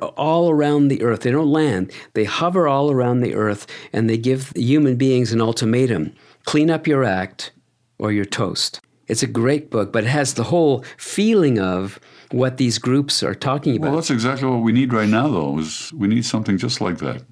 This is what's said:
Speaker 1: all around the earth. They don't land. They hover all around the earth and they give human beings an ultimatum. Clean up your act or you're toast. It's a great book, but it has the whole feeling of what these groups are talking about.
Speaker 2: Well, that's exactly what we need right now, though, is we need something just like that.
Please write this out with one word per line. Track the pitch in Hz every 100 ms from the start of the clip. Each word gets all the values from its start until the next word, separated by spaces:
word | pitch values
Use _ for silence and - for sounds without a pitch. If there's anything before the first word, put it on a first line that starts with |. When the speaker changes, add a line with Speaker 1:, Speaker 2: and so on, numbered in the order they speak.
Speaker 1:
all | - - 151 165 170
around | 151 147 147 143
the | 135
earth. | 117 110
They | 123
don't | 139 151
land. | 156 151 95 90 - -
They | 110
hover | 107 - 170 185 156
all | 139 147
around | 135 123 123
the | 117
earth | - 107 104 - - -
and | 104 113
they | 113
give | 120 135 135
human | - 120 151 143 123
beings | 135 127 113
an | 117
ultimatum. | 113 113 110 120 127 95 76 - - _
Clean | - 151 160
up | 160 156
your | 139
act | 120 92 95 - - _ _ _ _ -
or | 107
you're | 104 98
toast. | - 101 - - - _ _ -
It's | 117
a | 123
great | 113 120 147 151
book, | 113 95
but | 113
it | 110
has | 147 131
the | -
whole | 117 170 156 131 - -
feeling | - - 214 220 151 113
of | 92 92 98 - - - -
what | 120 131 127
these | 123 110
groups | 127 135 143 -
are | -
talking | 98 135 139 143 117
about. | 143
Speaker 2:
Well, | 156
that's | 160
exactly | 123 120 135 131
what | 123
we | 113
need | 120 131
right | 117 107
now, | 110 147
though, | 95 73 76
is | 78 - -
we | 82 101
need | 117
something | 120 117 110 95
just | 120 -
like | 98 87
that. | 67 - -